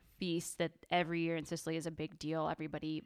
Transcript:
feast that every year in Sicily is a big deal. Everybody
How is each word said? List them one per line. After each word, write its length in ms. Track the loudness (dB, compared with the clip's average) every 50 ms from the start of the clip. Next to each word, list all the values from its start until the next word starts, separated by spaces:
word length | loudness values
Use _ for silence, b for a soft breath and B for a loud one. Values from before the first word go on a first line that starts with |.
| -20 -16 -8 -4
feast 400 | 0 2 2 2 0 -2 -2 0
that 120 | 0 0 -2 -6 -2 2
every 300 | 4 4 4 4 2 2
year 120 | 2 2 0
in 100 | 0 -2
Sicily 320 | -2 -4 -4 -2 -2 -2
is 100 | 0 -2
a 40 | -4
big 280 | -4 -4 -6 -6 -6 -6
deal. 280 | -4 -2 0 2 2 0
Everybody 540 | 0 -2 -4 -6 -4 -4 -2 -2 -2 -4 -4